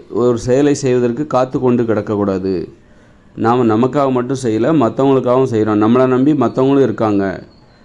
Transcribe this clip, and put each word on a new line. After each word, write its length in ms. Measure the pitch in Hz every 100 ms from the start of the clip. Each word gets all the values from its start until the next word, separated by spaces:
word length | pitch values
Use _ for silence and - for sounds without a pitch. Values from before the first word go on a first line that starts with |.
| -
ஒரு 280 | - 123 117
செயலை 360 | 113 123 147
செய்வதற்கு 520 | 143 135 123 123 120 151
காத்து 340 | 127 127 139
கொண்டு 220 | 127 120
கிடக்கக்கூடாது. 840 | 117 107 110 104 101 95 92 92 - - _ - - - - -
நாம 400 | 113 123 120 110
நமக்காக 340 | 127 139 139
மட்டும் 260 | 127 123 135
செய்யல, 400 | 127 110 120 160
மத்தவங்களுக்காகவும் 680 | 113 113 139 135 120 123 131
செய்றோம். 280 | 110 107 107
நம்மளை 280 | 110 123 127
நம்பி 260 | 127 135
மத்தவங்களும் 500 | 151 117 117 131 139
இருக்காங்க. 640 | 127 101 110 101 98 82 - - - -